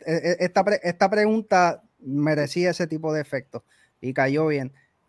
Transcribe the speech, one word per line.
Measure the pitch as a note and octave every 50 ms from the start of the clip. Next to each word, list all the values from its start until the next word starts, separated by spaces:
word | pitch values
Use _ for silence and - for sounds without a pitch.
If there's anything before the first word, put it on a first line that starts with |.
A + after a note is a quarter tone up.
| -
eh, | D#3+ D#3+ E3 C3+ E3+ F3 -
esta | F3+ F3 - G3+ F#3
pre-, | G3+ G#3 -
esta | - F3 F3 - G3+ F#3+
pregunta | G#3 G#3 G#3 G#3+ A3 A3+ G#3 - G3 F#3 F3+ E3+ - - _ _ _ _
merecía | - C3 C#3 C#3+ D3 D#3 D3+ D3+ C#3+ C3+ - F3 F3 F3+
ese | E3 - F3+
tipo | D#3+ D#3+ D#3 D#3+ D#3+
de | D#3 D#3
efecto | C#3+ - - C3 C3 _ - A#2+ _ _ _ _ _ _ _ -
y | - B2+
cayó | B2+ - C3+ C3+ C#3 D3+ D#3+ D#3
bien. | D3+ C#3 C3 B2+ C3+ _ _ _ _ _ _